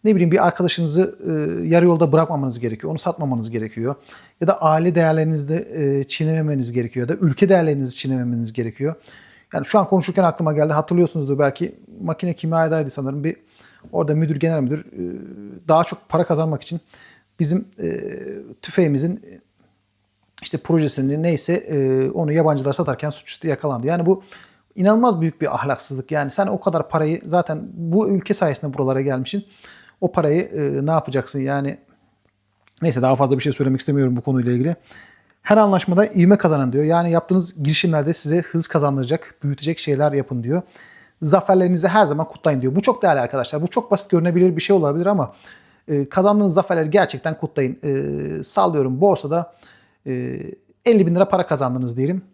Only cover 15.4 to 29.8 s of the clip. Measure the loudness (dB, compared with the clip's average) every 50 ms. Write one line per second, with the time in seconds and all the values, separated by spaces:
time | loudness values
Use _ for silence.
15.4 | -18 -18 -20 -16 _ 2 2 2 2 0 -4 -14 _ _ -2 -2 0 0 0 -2
16.4 | 0 -2 -4 -6 -6 -10 -12 -12 _ _ -20 -20 -20 -20 _ _ _ _ _ _
17.4 | -2 0 0 -2 -2 -6 _ -8 -6 -6 -6 -6 -8 -10 -10 -10 -12 -12 -12 -14
18.4 | -14 -18 -20 _ -18 -4 0 2 2 2 2 0 0 -2 -4 -6 -12 -20 -20 -20
19.4 | _ _ _ _ _ _ _ _ _ _ _ _ _ _ _ _ _ _ _ -18
20.4 | -12 -8 -8 -8 -2 0 2 2 2 0 -2 -2 -2 -2 0 0 0 0 0 0
21.4 | -2 -2 -2 -2 -2 -4 -2 0 0 2 2 2 0 0 -2 -2 -2 0 0 2
22.4 | 2 2 2 2 0 -2 -2 -2 -2 -2 -2 -4 -6 -8 -8 -10 -14 -16 -16 -8
23.4 | -4 -4 -4 -2 -2 -4 -4 -2 -2 -2 -2 0 2 2 0 0 -2 _ -20 -20
24.4 | -20 _ _ _ _ _ _ 0 2 4 4 4 4 2 2 2 0 -2 -2 _
25.4 | -4 -4 -2 -4 -2 -2 -4 -4 -6 -10 -10 -10 -8 -4 -2 -2 -2 -2 -2 -2
26.4 | -2 -2 -2 -2 -2 0 0 0 -2 0 -2 0 0 0 -2 -4 -4 0 0 0
27.4 | 0 0 -6 -8 -8 -12 -10 -8 -4 0 2 2 2 2 0 0 0 -2 -2 0
28.4 | 0 0 0 -2 -6 -8 -4 -2 -2 0 0 0 0 -2 -2 -2 -4 -4 -6 -8
29.4 | -8 _ _ _ -20 -20 -20 -20